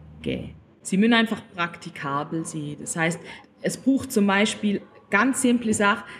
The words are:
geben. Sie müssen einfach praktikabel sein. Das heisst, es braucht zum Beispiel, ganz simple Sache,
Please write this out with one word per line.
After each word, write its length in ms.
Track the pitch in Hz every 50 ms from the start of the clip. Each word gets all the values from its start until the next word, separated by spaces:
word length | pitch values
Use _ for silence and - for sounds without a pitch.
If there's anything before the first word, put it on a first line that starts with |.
| - - - -
geben. 300 | - 135 131 - 117 - - - - _ _ _
Sie 160 | - - 190
müssen 160 | 185 214 233 240
einfach 280 | 226 226 220 - - - - -
praktikabel 880 | 185 170 170 170 - - 170 - - 156 143 139 143 151 156 165 165 165
sein. 320 | 165 - 160 147 147 147 143
Das 160 | - - -
heisst, 240 | 170 160 165 165 165 - - - - - - _ _
es 160 | - - -
braucht 340 | - - 254 277 262 - -
zum 160 | - 214 202
Beispiel, 540 | 202 196 196 214 214 - - - 208 202 - - - - - - -
ganz 320 | - 202 226 269 254 -
simple 320 | - 247 240 240 240 220 214
Sache, 300 | - 208 202 208 208 - - -